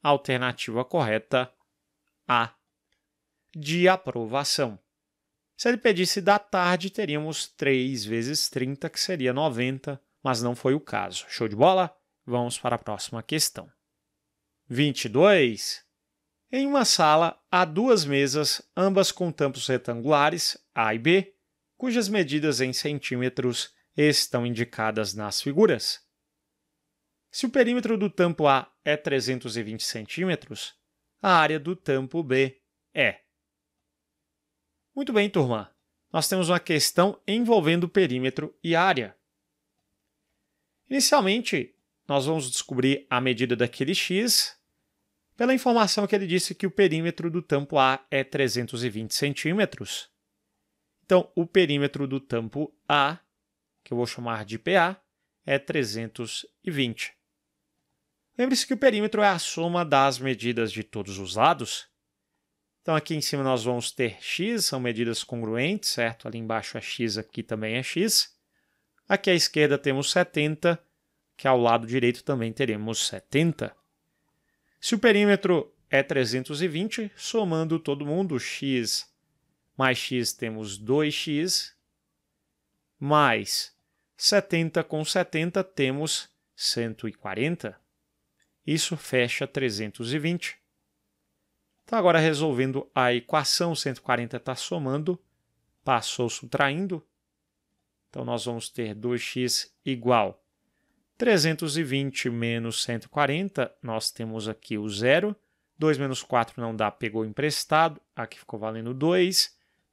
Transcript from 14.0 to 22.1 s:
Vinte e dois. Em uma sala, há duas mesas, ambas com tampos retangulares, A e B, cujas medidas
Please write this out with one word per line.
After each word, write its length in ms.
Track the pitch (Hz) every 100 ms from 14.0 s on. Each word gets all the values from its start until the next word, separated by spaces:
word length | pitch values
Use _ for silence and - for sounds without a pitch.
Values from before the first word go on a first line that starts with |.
| _ _ _ _ _ _ _
Vinte 380 | 120 147 135 120
e 40 |
dois. 760 | 110 190 196 127 104 - - - _ _ _ _ _ _
Em 160 | 254 277
uma 160 | 285
sala, 580 | 202 - 156 156 165 - _
há 140 | 180
duas 400 | 180 156 254 226
mesas, 580 | 147 139 139 139 147 - - -
ambas 360 | 190 196 185
com 200 | - 175
tampos 340 | 147 139 131 -
retangulares, 920 | 127 123 117 120 147 147 165 - - _ -
A 180 | 110
e 60 | 113
B, 340 | 123 185 190 _ _ _ _ _
cujas 320 | 254 240
medidas 500 | 196